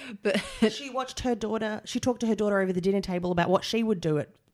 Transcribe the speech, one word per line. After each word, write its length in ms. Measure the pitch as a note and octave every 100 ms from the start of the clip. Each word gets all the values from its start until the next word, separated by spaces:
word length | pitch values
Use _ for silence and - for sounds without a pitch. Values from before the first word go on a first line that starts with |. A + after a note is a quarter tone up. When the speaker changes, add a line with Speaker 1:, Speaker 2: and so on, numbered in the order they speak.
| C4+ G#3
Speaker 1:
but 200 | G#3 G3 - -
<laughs> 100 | A3
Speaker 2:
She 180 | G#3+ C#4
watched 300 | B3 B3+ -
her 140 | B3+ A#3
daughter, 460 | G#3+ G#3+ G#3+ G#3+ -
she 140 | B3
talked 220 | B3+ B3
to 60 | A3+
her 80 | G#3+
daughter 240 | G#3 G3
over 120 | F#3+
the 100 | F3+
dinner 200 | F3+ G3
table 300 | F#3+ F3+ F3+
about 180 | F3 F3
what 140 | F#3 -
she 180 | A3+
would 160 | A3 F#3+
do 200 | E3 D3+
at 100 | - - _